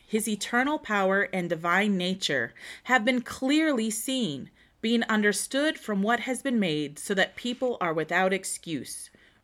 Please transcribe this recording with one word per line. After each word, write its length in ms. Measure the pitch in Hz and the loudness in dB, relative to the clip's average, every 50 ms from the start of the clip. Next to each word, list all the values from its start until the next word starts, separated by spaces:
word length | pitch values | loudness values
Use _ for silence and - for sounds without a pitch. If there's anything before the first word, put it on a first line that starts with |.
| _ | _
his 220 | - 214 220 214 220 | -2 -2 -2 0 0
eternal 500 | 208 202 - - 240 240 262 285 302 294 | -4 -4 -4 -2 0 0 2 2 -2 -4
power 500 | - - 214 202 190 190 190 202 196 - | -2 -2 0 2 2 4 4 2 0 0
and 180 | - 185 175 165 | -2 -4 -2 -2
divine 460 | 170 160 165 170 175 190 208 208 196 | -4 -2 0 2 2 4 4 2 2
nature, 580 | 180 180 185 190 190 - - 143 127 113 - - - - - - - - | 2 0 0 -2 -2 -2 -2 0 0 -2 -4 -8 -16 -18 -18 -18 -10 0
have 200 | - 254 247 208 | 2 4 4 4
been 160 | 262 254 240 | 4 2 0
clearly 680 | - - - - 262 262 294 311 320 311 277 220 220 220 | -2 -4 -8 -4 0 2 4 4 4 4 2 2 0 -2
seen, 580 | 214 - - 262 262 262 226 165 139 127 - - _ _ - _ _ - | -2 -4 -4 -2 -2 0 -2 -2 -4 -6 -10 -14 _ _ -20 _ _ -4
being 220 | - 220 233 233 - | 0 2 2 2 2
understood 720 | - 220 214 208 208 202 - - - - 277 294 311 311 | 2 2 2 4 2 2 0 -4 -2 0 0 0 0 -2
from 260 | - - - 208 190 | -4 -6 -4 -2 0
what 180 | 196 220 240 233 | 2 2 0 0
has 200 | 233 262 254 - | 0 -4 -6 -2
been 200 | - 277 247 220 | -2 0 2 2
made, 380 | 190 165 151 151 147 143 151 - | 2 2 0 0 -2 -4 -6 -10
so 160 | - - 202 | -4 -2 2
that 200 | 190 - - - | 2 0 0 -2
people 420 | - - 240 247 - 262 247 226 - | -8 -6 -6 -4 -2 -2 -2 0 0
are 120 | 180 170 | -2 0
without 400 | 160 160 156 156 175 180 190 190 | 0 0 -2 0 2 2 2 2
excuse. 760 | 190 190 - - - - - 170 156 123 - - - - - - _ - _ _ _ _ | 2 0 -4 -6 -8 -8 -6 -6 -6 -6 -6 -8 -12 -14 -14 -18 _ -20 _ _ _ _